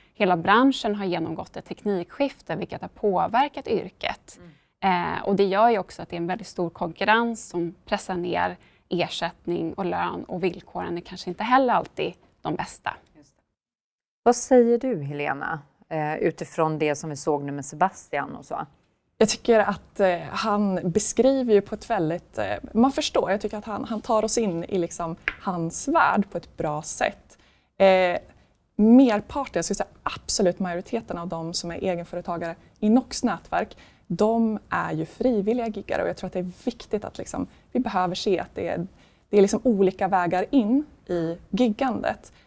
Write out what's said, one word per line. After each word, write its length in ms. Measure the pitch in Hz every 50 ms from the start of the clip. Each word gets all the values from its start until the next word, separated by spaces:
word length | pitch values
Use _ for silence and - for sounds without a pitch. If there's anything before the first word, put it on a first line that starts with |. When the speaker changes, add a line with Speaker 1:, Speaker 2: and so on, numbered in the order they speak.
| _ _ _
Speaker 1:
hela 240 | _ 214 185 180
branschen 580 | 165 165 190 202 226 262 277 262 - - 220 208
har 100 | 202 196
genomgått 520 | 185 175 165 165 165 160 - 165 - -
ett 80 | 190 -
teknikskifte, 920 | - - - - 208 202 180 170 - - - 277 269 - - - - 160
vilket 260 | 190 - - - -
har 80 | - -
påverkat 760 | - - - 208 185 175 170 180 202 240 285 294 - 285 269
yrket. 720 | - 233 190 - 185 - _ - - - - _ - - - 175 170 147 _ _ _ _ _
Speaker 2:
Mm. 340 | - 190 180 175 175 165 170
Speaker 1:
Eh, 80 | - -
och 120 | - 202
det 100 | 190 202
gör 240 | 190 190 202 226 240
ju 80 | 233 196
också 220 | 185 - - -
att 80 | 170 -
det 60 | -
är 60 | 170
en 60 | 170
väldigt 200 | 170 185 - 190
stor 220 | - - - 180 165
konkurrens 800 | - - 180 165 160 - 196 208 214 226 233 233 233 220 - -
som 260 | - 175 170 165 175 - _
pressar 300 | - 208 202 - - 185
ner 420 | 175 175 180 175 175 175 180 180 - _ _ _ _ _ _
ersättning 840 | 185 175 160 - - - 170 170 - _ _ 170 170 170 165 160 -
och 120 | - 196
lön, 380 | 175 170 170 180 175 170 175 -
och 200 | - - 180 185
villkoren 540 | 180 - 180 - - - 180 180 175 170
är 40 | 175
kanske 280 | 175 - 185 180 - -
inte 140 | 175 - 214
heller 300 | 233 254 269 269 247 214
alltid 400 | 175 - - - - 156 175 170 _ _ _ _ _
de 140 | _ 156 156
bästa. 380 | - 180 - - - - - - - _ _ _
Speaker 2:
Just 180 | 302 294 _ _
det. 40 | _ _ _ _ _ _ _ _ _ _ _ _ _ _ _ _ _ _
Vad 120 | 233 240
säger 420 | 240 - - 269 247 233 233 240
du, 240 | 240 262 262 233 160
Helena, 580 | 139 139 147 143 143 147 143 143 - - 165 147 - _ _ _ _ _
eh, 260 | 160 156 151 151 160
utifrån 640 | - 208 170 160 - 165 - - - 160 156 156 151
det 160 | 151 151 143
som 140 | 143 - 160
vi 60 | 147
såg 280 | 139 - 165 147 143 143
nu 80 | 143
med 140 | 143 143 139
Sebastian 680 | - - 147 180 190 190 - - - - 143 139 143 -
och 100 | - 139
så? 200 | - - - 165 - _ _ _ _ _ _ _ _ _
Speaker 3:
Jag 120 | _ 220 208
tycker 300 | - - - - 233 214
att, 400 | 202 202 196 - - _ _ -
eh, 200 | 202 185 175 170
han 720 | 160 - - 196 214 220 208 208 208 196 185 175 - 180
beskriver 600 | 165 214 - - - - 233 262 269 269 254 240 214
ju 80 | 202
på 140 | 202 - 220
ett 140 | - - -
väldigt, 480 | 233 196 165 151 165 180 - _ -
eh, 160 | 110 104 95 104 - - - -
man 180 | 214 240 269
förstår, 400 | 269 311 294 - - 226 - 170
jag 100 | 196 208
tycker 160 | - 208 -
att 80 | 208 208
han, 200 | 226 208 208 -
han 160 | 214 233 208
tar 220 | - - 226 214 214
oss 140 | 220 -
in 260 | 247 226 202 165 165 170
i 140 | - 202
liksom 380 | 185 170 175 - - 170 165 165 - - - - -
hans 460 | - 202 180 170 165 165 - - -
värld 440 | 277 320 320 165 147 - 214 196 -
på 60 | -
ett 200 | 170 - - _
bra 240 | - 165 156 151 151
sätt. 560 | 156 - - - - - - - _ _ - _ _ _ _ _ _ _ _
Eh, 420 | - 196 190 190 185 185 180 175 - - - _ _ _ _ _ _ _ _ _
merparten, 800 | - 208 220 240 262 277 240 208 208 - - - 294 269 - -
jag 120 | 170 170
skulle 100 | - 196
säga 140 | - - - - - _
absolut 560 | - - - - - - - 208 175 175 -
majoriteten 580 | 190 180 170 175 185 - - 226 226 - 180
av 100 | 175 170
de 260 | 185 175 165 160 165 175
som 180 | - - 175
är 40 | 170
egenföretagare 800 | - - 185 175 170 170 - - 175 175 - 175 165 170 165 170 - - _ _ _
i 100 | - 214
Nox 340 | 220 262 254 - - - -
nätverk, 540 | 233 190 175 - - - 175 214 - - - - - _ _ _ _ 170
de 460 | - 208 214 226 233 226 220 214 208 - _
är 240 | - 175 170 165 160
ju 120 | 156 160
frivilliga 600 | - - - - 262 240 208 190 214 240 247 233
giggare, 360 | 226 208 202 - - 190 - -
och 60 | 170
jag 80 | 175
tror 100 | - -
att 60 | 185 -
det 60 | 185
är 120 | 180 180 180 - -
viktigt 400 | 254 - - - - - 208 208
att 120 | - -
liksom, 300 | - - - - - - - - - _ _
vi 80 | - -
behöver 360 | - 214 208 185 180 175 185
se 240 | - - 214 190 165
att 160 | 185 - -
det 120 | - 185
är, 200 | 165 - 175 170 190 - _ _ _ _ _ _ _
det 80 | -
är 40 | 202
liksom 200 | 196 202 220 208 -
olika 440 | 254 220 190 196 185 190 - 202
vägar 380 | 180 202 185 175 170 175 180 202 -
in 360 | - 277 214 208 247 285 302 - - _ _
i 300 | - 180 170 165 165 170 185 - _
giggandet. 840 | - 190 254 226 208 - 269 262 214 202 - - 214 - - - - _ _